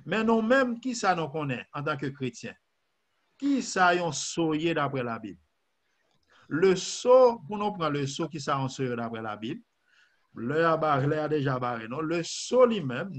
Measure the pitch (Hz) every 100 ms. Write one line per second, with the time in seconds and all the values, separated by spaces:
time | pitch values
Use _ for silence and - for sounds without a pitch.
0 | - 196 220 226 220 269 254 233 262 233
1 | 196 175 156 156 143 117 95 147 143 147
2 | 143 139 131 - 110 - _ _ _ _
3 | _ _ _ - 277 269 202 196 180 175
4 | 170 139 - - 165 156 170 156 143 135
5 | 120 113 107 87 _ _ _ _ _ _
6 | _ _ _ _ - 147 190 185 - -
7 | 240 254 247 233 - 208 208 190 160 143
8 | 139 139 160 156 139 139 131 131 131 117
9 | 117 113 113 104 113 180 _ _ _ _
10 | _ _ _ - 117 151 165 160 156 139
11 | 139 156 151 151 139 127 123 120 113 135
12 | 156 170 160 - - 247 247 220 139 123
13 | 190